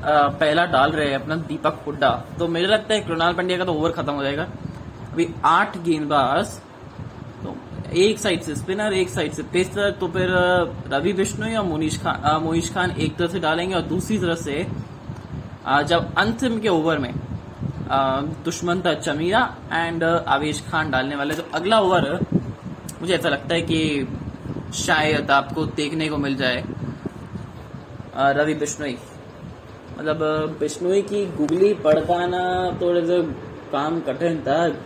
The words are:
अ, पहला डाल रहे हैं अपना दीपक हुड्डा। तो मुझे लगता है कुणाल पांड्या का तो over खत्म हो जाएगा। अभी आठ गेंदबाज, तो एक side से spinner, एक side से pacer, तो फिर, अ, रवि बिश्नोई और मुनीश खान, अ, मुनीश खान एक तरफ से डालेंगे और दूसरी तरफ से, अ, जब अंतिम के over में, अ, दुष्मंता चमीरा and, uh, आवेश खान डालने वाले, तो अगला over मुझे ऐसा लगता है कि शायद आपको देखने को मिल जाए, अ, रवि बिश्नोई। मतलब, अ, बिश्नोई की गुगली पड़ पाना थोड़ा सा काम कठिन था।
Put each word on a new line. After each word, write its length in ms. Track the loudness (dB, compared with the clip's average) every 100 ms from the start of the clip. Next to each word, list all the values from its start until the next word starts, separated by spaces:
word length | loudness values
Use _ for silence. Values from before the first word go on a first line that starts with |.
अ, 240 | 4 6 4
पहला 380 | 4 4 4 4
डाल 260 | 4 4
रहे 160 | 4 0
हैं 80 | 0
अपना 200 | -2 -4
दीपक 380 | -4 0 0 -2 -8
हुड्डा। 360 | 2 2 2 -4 -4
तो 80 | -2
मुझे 180 | 0 2
लगता 280 | 2 2
है 60 | 0
कुणाल 340 | 0 0 2
पांड्या 240 | 2 0 0
का 80 | 0
तो 80 |
over 180 | 2 0
खत्म 200 | 0 -2
हो 120 | -2
जाएगा। 240 | -2 -2 -4 -8 -10 -10 -14 -14 -8
अभी 160 | -2 -2 2
आठ 340 | 4 6 4 0
गेंदबाज, 720 | 0 0 2 4 4 2 0 -6 -16 -18 -16 -14 -14 -14 -16 -12
तो 120 | -10 -10 -12 -10 -2
एक 260 | 4 4 4
side 220 | 0 0
से 140 | -2 -6
spinner, 380 | -4 -2 0
एक 160 | 2 0
side 220 | 0 -2
से 120 | -4
pacer, 480 | -2 0 0 0 0
तो 160 | 0 -2
फिर, 220 | 0 2
अ, 440 | 4 6 4 2 -4 -2 0
रवि 180 | 2
बिश्नोई 400 | 2 0 -2 -2
और 100 | -2
मुनीश 340 | -2 0 -2 -2
खान, 180 | -2 0
अ, 240 | 2 2
मुनीश 300 | 2 0 0
खान 220 | 0 -2
एक 240 | 0 -2 0
तरफ 160 | -2
से 80 | 0
डालेंगे 360 | 0 0 0 -2
और 60 |
दूसरी 360 | 0 -2 0 0
तरफ 200 | 0 -2
से, 300 | -2 -4 -4 -6 -8 -12 -12 -12 -10 -12 -12 -10 2
अ, 160 | 2
जब 280 | 4 2 2 2
अंतिम 420 | 2 2 0 2
के 100 | 2
over 280 | 2 4 0
में, 160 | 0 -4 -6 -8 -10 -8 -8 -6 -2
अ, 320 | 2 2 0 -2 -4 -6
दुष्मंता 480 | -4 0 0 2
चमीरा 600 | 0 0 0 2 2 2 -2 -4
and, 340 | -2 0 0
uh, 200 | 2 2 2
आवेश 360 | 0 2 -2 -2
खान 200 | -2 2
डालने 240 | 0 0 -2
वाले, 200 | -2 -4
तो 80 | -4
अगला 260 | -2 4 4
over 460 | 6 4 4 0 0 0 -2 -10 -12 -12 -12 -8
मुझे 140 | 0 0
ऐसा 140 | 2
लगता 260 | 0 0 -2
है 60 |
कि 460 | 2 0 2 0 -2 -6 -8 -10 -8 -8 -8
शायद 580 | -6 2 2 4 2 4
आपको 340 | 2 2 -4 -4
देखने 440 | -2 -2 -2 -2
को 80 | -2
मिल 180 | -2 0
जाए, 280 | 0 0 -4 -8 -8 -8 -10 -10 -12 -12 -12 -14 -16 -16 -16 -16 -10 2
अ, 160 | 2
रवि 220 | 4 2
बिश्नोई। 440 | 0 -2 -4 -6 -6 -12 -18 -18 -16 -16 -16 -18 -18 -14 -6
मतलब, 240 | -2 0
अ, 220 | 0 0 -2 -2
बिश्नोई 420 | -4 -2 2 2
की 240 | 2 -2 -2
गुगली 480 | -2 0 4 4
पड़ 260 | 4 4 4
पाना 720 | 4 2 2 0 2 2 0 0
थोड़ा 200 | 2 2
सा 200 | 4 2 2 -4 -12 -14 -4
काम 280 | -2 0 0
कठिन 420 | -2 0 0 0
था। 280 | 0 2 2 0